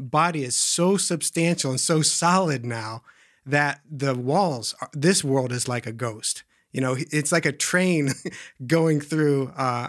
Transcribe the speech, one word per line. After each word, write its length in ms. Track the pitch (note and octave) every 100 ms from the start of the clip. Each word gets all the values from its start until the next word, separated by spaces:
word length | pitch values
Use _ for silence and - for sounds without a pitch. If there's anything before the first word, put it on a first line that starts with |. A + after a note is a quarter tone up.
| C3
body 360 | D3+ E3+ D#3+
is 100 | B2+
so 420 | - - - F3 G3
substantial 720 | - E3 - E3+ E3 F3 C3+
and 100 | B2+
so 220 | - D#3+
solid 640 | D3+ - E3+ F#3 F3 C3 A#2
now 360 | A#2 A2 A2+ _ _ _ _ C3+
that 340 | C#3+ C#3+ - -
the 240 | C#3+ C#3
walls, 600 | B2 B2 E3+ F#3 B2 G#2 -
are, 100 | -
this 320 | C#3+ D#3+ G3
world 260 | C#3+ C3+ B2+
is 160 | B2 B2+
like 200 | A#2+ A#2
a 60 |
ghost. 520 | A2+ A#2+ G#2+ - - - _ _
You 120 | C3
know, 140 | C3 B2+
it's 340 | - D3+ C#3+
like 140 | E3+ D#3+
a 40 |
train 600 | - - F3+ F#3 E3 C#3 B2+ F3+ -
<laughs> 280 | - - B2
going 340 | E3 D#3+ D3
through, 520 | - D#3 D3 C#3 C3+ -
uh, 320 | C3 A#2+